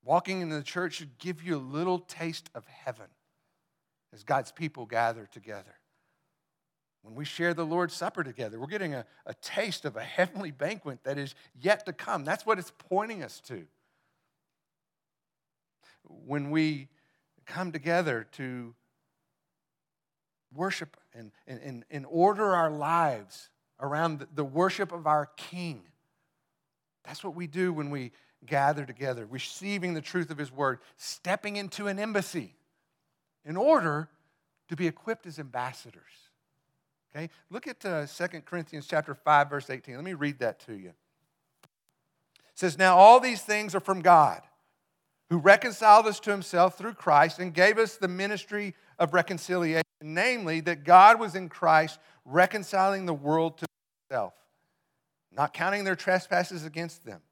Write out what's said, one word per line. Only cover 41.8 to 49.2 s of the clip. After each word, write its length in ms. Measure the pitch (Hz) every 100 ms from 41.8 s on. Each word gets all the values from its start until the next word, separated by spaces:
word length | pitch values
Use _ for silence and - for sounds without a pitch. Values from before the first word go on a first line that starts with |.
| _ _ _ _ _ _ _
says, 240 | - 185 147
"Now 180 | 190 180
all 220 | 202 247
these 220 | 254 226
things 340 | - 208 214
are 60 | 185
from 200 | - 190
God, 420 | 170 170 143 87 - _ _ _ _ _ _ _ _
who 80 | 170
reconciled 680 | 156 208 240 202 220 208 220
us 140 | 202
to 100 | -
himself 460 | 202 180 180 180 -
through 180 | 202
Christ 440 | 214 - 147 160 156
and 160 | 180
gave 240 | 165 190 214
us 180 | 226 -
the 120 | 190
ministry 640 | 180 196 208 - 208 208 175 _ _
of 160 | 165
reconciliation, 680 | 175